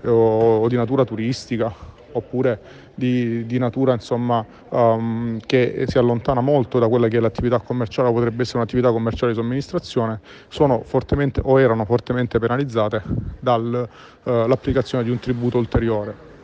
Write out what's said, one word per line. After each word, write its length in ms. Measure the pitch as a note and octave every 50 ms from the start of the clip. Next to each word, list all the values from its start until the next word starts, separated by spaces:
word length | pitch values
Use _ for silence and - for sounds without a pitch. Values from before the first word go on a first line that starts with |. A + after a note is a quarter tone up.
| -
eh, 40 | A#2+
o, 500 | A#2 A2+ A2+ A2+ A2 A2 A2+ A2+ A2+ A2
o 80 | A2
di 80 | A#2+ B2
natura 300 | B2 A#2 A2 C3 C3+ B2+
turistica, 680 | G#2+ A2 G#2+ A2 A#2+ B2+ - - - B2+ A2 A2+ A2+ F#2+ - - - - - - -
oppure 480 | - B2 - - - B2 C3 C3 A2+ G2+ - - - - - - -
di, 520 | - C3 B2+ B2 B2 A#2+ A#2 A#2 A#2 A2+
di 120 | A2+ A#2+
natura, 360 | B2+ B2+ A#2+ - C3 C3+ C3 B2+
insomma, 520 | A#2 - - B2 A#2+ A#2+ A#2+ - - A2 - - - - -
ehm, 720 | - B2+ A#2+ A#2 A2+ A2+ A2+ A#2 A2+ A2+ A#2+ A#2 A2+ A2 -
che 400 | - - B2+ B2 A#2 - - C3
si 100 | B2+ -
allontana 440 | C3 A#2+ A#2+ A#2+ A#2 - - C3+ B2
molto 360 | B2 C#3 D3 C#3+ A#2+ - -
da 120 | B2 A#2 A2
quella 180 | A#2+ B2 A#2+
che 80 | A2+ A2+
è 40 | A#2+
l'attività 380 | A2+ A2+ - - A#2+ A#2+ B2 A#2
commerciale 500 | - - B2 B2+ A#2+ G#2 - - C3 B2
o 20 |
potrebbe 300 | A#2 A#2+ A#2+ A#2+ A2+ A#2+
essere 160 | B2 - -
un'attività 340 | A#2+ A#2 G#2+ - B2 A#2+ B2
commerciale 400 | A2+ A2+ A2+ A2+ A2 - C3 A#2+
di 60 | A2+
somministrazione, 840 | A2+ A#2 A#2 B2+ C#3 C3+ - - F3 - - - B2+ C3+ A2+ A2 G#2+ - - - - - _
sono 320 | - - D3+ C#3 B2 A2+ -
fortemente 560 | - - C3 - - - C#3+ C#3+ C#3 - -
o 160 | - C3+ C3
erano 280 | C3+ C3+ A#2+ A2+ A2+ A2
fortemente 520 | F#2 A#2+ A#2+ - - B2 B2+ B2 A2 -
penalizzate 640 | D3+ A2+ A#2 A#2+ C3 C#3+ C3+ A2+ A2+ G#2+ G#2+ A#2 G#2+ - - - A2+ - - - -
dal, 480 | - B2+ A#2+ A2+ A2+ A#2 A#2 B2 B2 A2+ - - - - - _ _
eh, 200 | B2+ B2 A#2 A2+
l'applicazione 600 | A2+ C3 A#2+ - - A#2+ C3+ A#2+ - - C3 A#2
di 40 | A#2
un 100 | B2 A#2+
tributo 380 | - B2+ B2+ A#2+ A#2+ B2 A#2+
ulteriore. 760 | B2 A#2 A2+ - A#2 A2+ A2+ A2 G#2 G#2 G#2 G#2 - - - - -